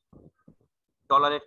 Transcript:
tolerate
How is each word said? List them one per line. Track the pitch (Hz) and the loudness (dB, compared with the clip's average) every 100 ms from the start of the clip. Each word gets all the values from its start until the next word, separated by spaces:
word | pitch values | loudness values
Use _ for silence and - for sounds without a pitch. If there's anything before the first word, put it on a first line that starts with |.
| _ - - _ _ - _ _ _ _ - | _ -20 -20 _ _ -20 _ _ _ _ -2
tolerate | 139 147 147 | 0 0 -4